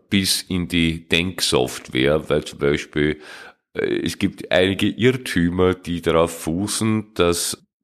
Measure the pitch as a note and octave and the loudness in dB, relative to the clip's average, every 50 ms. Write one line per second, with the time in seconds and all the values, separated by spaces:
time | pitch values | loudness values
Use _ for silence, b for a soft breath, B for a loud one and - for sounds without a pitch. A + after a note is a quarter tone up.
0 | _ - G2+ G2 F#2+ - - - - - F#2 F2+ E2+ E2 F2 E2+ E2 E2 D#2+ E2 | _ 0 0 2 2 2 -2 -2 -4 -4 -4 -4 -2 0 0 2 2 2 0 -2
1 | E2 - E2 E2+ F2 F#2+ F2 - - - E2 C2 B1+ - - - - - - B1+ | -2 0 0 0 0 0 -4 -4 -2 0 2 2 0 0 -4 -10 -10 -4 -2 0
2 | C2 C#2+ D2+ D#2 D2 - D2 D2+ D2+ - - - - C#2+ D2+ - - - - D#2 | 2 2 2 0 0 0 -2 -2 -2 -4 -6 -2 0 0 0 0 -4 -4 -2 -2
3 | D2 D2+ D2+ B B B B B B B B B _ _ - - - - - - | 0 0 -2 B B B B B B B B B _ _ -8 -4 -2 -2 -2 -2
4 | - E2+ - - G2+ F2 - - - - - F2+ F#2 F#2+ G2 - G2+ G2 - - | -2 -4 -4 -2 -4 -4 -4 -4 -4 0 2 2 2 2 2 0 0 0 0 2
5 | A2 B2+ B2+ B2+ B2+ - - F2+ E2+ F2 F2+ F#2 F#2 F#2 F#2 - - E2+ F2 E2+ | 2 2 2 0 -4 -2 0 2 2 2 2 2 2 2 2 0 -4 -6 -6 -2
6 | - E2+ D#2+ E2 E2+ E2 - - - E2 E2 F2+ G2+ G#2 - - A2 A2 A2 A2 | 0 2 4 4 4 2 0 -6 -6 -4 -2 -2 -2 -4 -2 -2 0 0 0 -2
7 | G#2 - - - F2 F2 F2 - - - - - _ _ _ _ | -4 -4 0 2 2 2 2 0 -2 -6 -6 -10 _ _ _ _